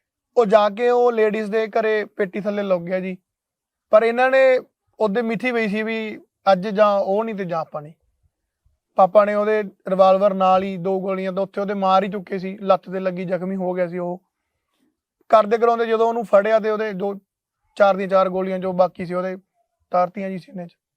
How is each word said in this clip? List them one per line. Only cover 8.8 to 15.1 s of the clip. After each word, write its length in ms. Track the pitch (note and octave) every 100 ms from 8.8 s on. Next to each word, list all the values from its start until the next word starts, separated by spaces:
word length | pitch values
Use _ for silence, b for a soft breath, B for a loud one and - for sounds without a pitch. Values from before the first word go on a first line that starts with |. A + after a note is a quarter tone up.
| _ -
ਪਾਪਾ 300 | F#3 G#3+ G#3
ਨੇ 80 |
ਉਹਦੇ 300 | G#3 G#3 G#3+ G3+ - -
ਰਿਵਾਲਵਰ 460 | F#3 F#3+ F#3+ G3+
ਨਾਲ 300 | F#3+ F#3 F#3
ਹੀ 140 | G3 F#3+
ਦੋ 240 | F#3 F#3+
ਗੋਲੀਆਂ 320 | F#3+ F#3+ F#3+
ਤਾਂ 100 | F#3
ਉੱਥੇ 180 | F#3+ -
ਉਹਦੇ 120 | G3
ਮਾਰ 300 | G3+ F#3+ F#3+
ਹੀ 60 | G3
ਚੁੱਕੇ 300 | G3+ F3 G3
ਸੀ, 180 | F#3+ G3
ਲੱਤ 280 | F#3+ F#3 -
ਤੇ 100 | F#3+
ਲੱਗੀ, 260 | F#3+ F3+ F3+
ਜ਼ਖਮੀ 300 | F3+ F#3 G3
ਹੋ 180 | F3+
ਗਿਆ 140 | F3+ F3
ਸੀ 100 | F3+
ਉਹ। 240 | F3 F3+ _ _ _ _ _ _ _ _ _